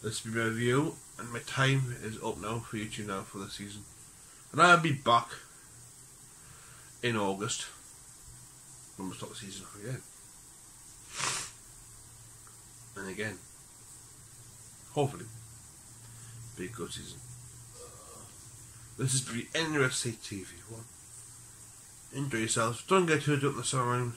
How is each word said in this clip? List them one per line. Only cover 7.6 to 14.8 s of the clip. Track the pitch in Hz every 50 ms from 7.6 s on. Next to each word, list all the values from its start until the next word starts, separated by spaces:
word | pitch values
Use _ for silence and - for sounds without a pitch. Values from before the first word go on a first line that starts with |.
| - - - - - - - - - - - - - - - - - - - - - - - - - - -
when | - 95 92
we | 87
start | - 110 -
the | -
season | - 101 98 92 95 95
off | 90 - 104
again. | 101 120 131 - - - - - - - - - - - - - - - - - - - - - - - - - - - - - - - - - - - - - - - - - - - - - - - - - - - - - - - - - - - -
And | 98 98 95
again, | 92 90 104 110 95 - - - - - - - - - - - - - - - - - - - - - - - - - - - - -